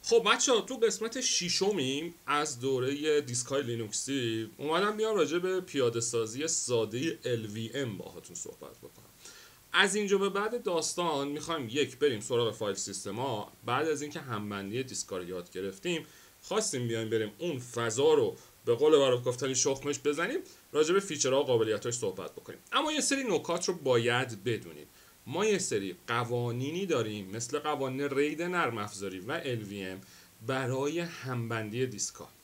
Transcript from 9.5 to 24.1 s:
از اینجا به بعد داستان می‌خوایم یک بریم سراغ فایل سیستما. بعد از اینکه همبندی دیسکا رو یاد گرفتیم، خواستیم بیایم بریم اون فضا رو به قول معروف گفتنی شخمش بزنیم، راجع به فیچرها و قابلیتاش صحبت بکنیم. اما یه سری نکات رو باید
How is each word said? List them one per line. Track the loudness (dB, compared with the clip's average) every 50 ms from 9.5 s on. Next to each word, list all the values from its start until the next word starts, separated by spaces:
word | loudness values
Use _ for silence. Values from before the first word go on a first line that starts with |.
| -20 -20 -20 2 6
از | 6 6 6 6
اینجا | 2 2 4 4 4
به | 4 2
بعد | 2 0 -2 0 -2 -2 -2
داستان | 0 0 0 0 0 -2 0 0 0 2 0 -2 -2
می‌خوایم | -4 -6 -4 -4 -4 -4 -4 -2
یک | 0 0 0 0 0 2
بریم | 2 2 2 2
سراغ | -2 0 2 2 2 2 0
فایل | -2 -2 -2 -2
سیستما. | -2 -4 -6 -6 -8 -8 -6 -4 -2 -2 -2 -2 -4 -6 -8 -14 -10 -4
بعد | -2 0 2 2 0
از | 0 -2
اینکه | -2 -6 -8 -10
همبندی | -8 -4 -4 -4 -4 -4 -4 -4 -4 -4 -4 -4 -4
دیسکا | -4 -6 -8 -8 -6 -6 -6
رو | -6 -6
یاد | -6 -8 -8 -8
گرفتیم، | -8 -6 -6 -6 -6 -6 -4 -2 -2 -2 -4 -8 -20 -20 -20 -20 -20 -20
خواستیم | -8 -2 -2 0 0 0 -2 -2 0 0
بیایم | 0 -2 0 2
بریم | 2 0 0 0 -4 -6
اون | -4 -4 -4 -4
فضا | -6 -6 -4 -2 -2 0 2 4 6 6 8
رو | 6 6 2 0 -4 -16 -20 -20 -8 0
به | 0 2
قول | 6 6 8 8 8
معروف | 8 6 4 2 2
گفتنی | -2 -2 0 -2 0 0
شخمش | 2 2 2 0 0 -2 -4 -6 0
بزنیم، | 0 0 0 2 0 -2 -2 -4 -6 -8 -20 -20 -20 -4
راجع | 2 2 4 6 4
به | 2
فیچرها | 2 0 -2 0 2 4 4 4
و | 4
قابلیتاش | 4 4 4 4 4 2 0 0 -4 -4
صحبت | -2 -2 -2 -2 -4 -8 -10
بکنیم. | -10 -12 -14 -14 -16 -16 -12 -2
اما | 0 0 2 2
یه | 0 0
سری | 2 2 0 0 0
نکات | 0 0 0 2 0 -2 -2 0 -2
رو | -4
باید | -2 2 4 4 4 4 4